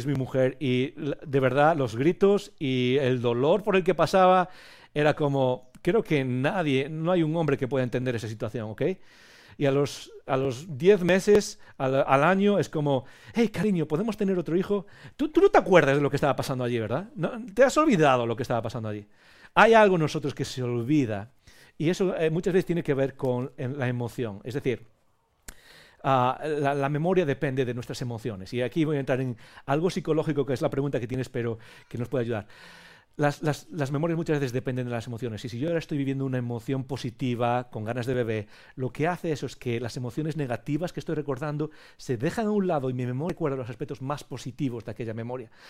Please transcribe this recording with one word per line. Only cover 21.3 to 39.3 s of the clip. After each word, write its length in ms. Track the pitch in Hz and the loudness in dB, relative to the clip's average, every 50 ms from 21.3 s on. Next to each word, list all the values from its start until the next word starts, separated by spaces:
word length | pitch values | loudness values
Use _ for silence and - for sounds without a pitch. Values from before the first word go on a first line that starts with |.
| _ _ _ - - - - - _ - | _ _ _ -20 -20 -20 -20 -20 _ -4
y 100 | 151 160 | -2 -2
eso, 260 | 185 - 196 180 - 175 | 0 0 0 -2 0 0
eh, 100 | 160 160 | 0 0
muchas 240 | 156 180 - 196 170 | 0 0 -2 0 0
veces 140 | 185 170 | 0 0
tiene 160 | - 170 170 - | 0 -2 -2 0
que 100 | - 143 | -2 0
ver 240 | 135 135 135 - | 0 0 -2 -2
con, 340 | - 143 127 123 123 123 139 - | -4 -2 -2 -2 -2 -4 -6 -8
en, 220 | - 139 120 139 147 | -8 -6 -6 -4 -2
la 100 | 127 123 | -2 -2
emoción. 520 | 123 120 120 110 - - 123 110 98 98 - | -2 -2 -6 -6 -6 -6 -6 -6 -8 -10 -10
Es 80 | - 113 | -8 -8
decir, 300 | 143 - 139 113 - - - _ _ _ _ _ _ _ _ _ _ - - - - _ - - - - - _ _ - | -4 -2 -2 -4 -4 -6 -18 _ _ _ _ _ _ _ _ _ _ -20 -20 -20 -20 _ -20 -20 -20 -20 -20 _ _ 0
ah, 360 | 143 135 127 123 127 131 - 131 | 2 4 4 4 2 0 -2 -4
la, 300 | 156 151 147 143 139 143 | -4 -2 0 0 0 0
la 140 | 143 135 139 | 0 0 0
memoria 360 | 147 143 160 175 190 185 175 | 0 0 0 2 2 2 2
depende 400 | 139 131 - 165 143 131 131 131 | 0 -2 -2 -2 -4 -2 -2 -2
de 100 | 117 120 | -2 -2
nuestras 260 | 123 120 - 135 - 139 | -6 -8 -10 -8 -8 -6
emociones. 500 | 120 120 107 - 127 104 92 95 - 131 | -6 -6 -6 -6 -8 -8 -8 -10 -6 -4
Y 100 | 120 123 | -4 -2
aquí 220 | 120 - 170 156 | -2 0 0 0
voy 120 | 151 156 | 0 0
a 40 | 139 | -2
entrar 200 | 135 147 135 123 | 0 0 0 0
en 160 | 131 127 117 - - - - - - | 0 -4 -4 -8 -12 -20 -20 -14 -4
algo 260 | - 139 156 165 185 | -2 -2 0 0 0
psicológico, 540 | - 190 147 160 151 160 147 160 147 143 131 | -2 -2 -2 0 0 0 0 0 0 -2 0
que 60 | 127 131 | -2 -2
es 80 | 117 156 | -2 -2
la 80 | 151 | -2
pregunta 300 | - 135 139 143 135 123 | -2 -2 -4 -2 -2 -4
que 60 | 117 110 | -4 -4
tienes, 200 | 120 127 123 - | -6 -6 -6 -6
pero 300 | - 123 117 117 113 104 - - - - - _ | -6 -6 -4 -4 -6 -8 -12 -20 -20 -20 -20 _
que 100 | - 117 | -8 -8
nos 100 | 120 - | -8 -4
puede 160 | - 127 117 | -4 -4 -2
ayudar. 220 | 117 117 104 101 - - - - - - - - - - - _ _ _ - | -2 -4 -6 -8 -10 -18 -20 -20 -20 -20 -20 -20 -20 -20 -20 _ _ _ 0
Las, 220 | 147 143 143 - 143 | 0 0 0 0 -2
las, 240 | 151 139 - - - | -2 -2 -2 -6 -12
las 200 | - 165 143 127 147 | -6 -4 -4 -2 -2
memorias 260 | 143 165 170 165 160 | -2 -2 -2 -2 -2
muchas 200 | 165 - 156 143 | 0 0 0 0
veces 140 | 139 123 117 | 0 -2 -4
dependen 320 | 127 117 139 123 127 123 | -4 -4 -4 -4 -4 -4
de 60 | 123 | -4
las 160 | 120 117 107 | -4 -6 -6
emociones. 360 | 127 120 107 131 117 107 98 - | -8 -8 -8 -6 -8 -8 -8 -10
Y 60 | 117 | -8
si 100 | 104 117 | -6 -6
yo 100 | 143 165 | -4 -2
ahora 100 | 170 165 | -2 -4
estoy 180 | 156 - 160 | -4 -4 -4
viviendo 300 | 139 139 135 135 135 135 | -2 -2 -2 -2 -2 -2
una 100 | 135 127 | -2 -2
emoción 480 | 127 120 120 120 113 - - 135 131 127 | -2 -4 -4 -6 -6 -4 -4 -4 -4 -4
positiva, 840 | 131 143 120 - 123 - - 139 123 120 113 123 120 120 123 127 - | -6 -8 -6 -6 -8 -6 -4 -2 -2 0 0 0 0 0 0 -2 -6
con 120 | - 120 107 | -10 -8 -6
ganas 220 | 107 120 127 113 | -6 -4 -4 -2
de 80 | 127 131 | -2 -2
bebé, 340 | 123 120 113 110 107 101 - - - - - - | -2 -2 -2 -2 -4 -6 -8 -16 -20 -20 -18 -10
lo 180 | - 127 123 - | -8 -8 -8 -4
que 140 | - 143 170 | -2 -2 -2
hace 240 | 180 - - 170 | -2 -4 -4 -4